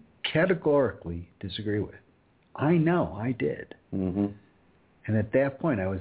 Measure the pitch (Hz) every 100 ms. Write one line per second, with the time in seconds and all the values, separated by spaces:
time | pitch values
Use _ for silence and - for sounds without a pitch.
0 | - _ - 156 185 175 156 143 120 -
1 | 85 85 90 - 98 - 104 104 87 -
2 | _ _ _ _ _ - 143 175 160 175
3 | 98 101 120 123 143 - - - - 98
4 | 92 95 101 104 _ _ _ _ _ _
5 | - 110 107 135 139 - 120 110 92 95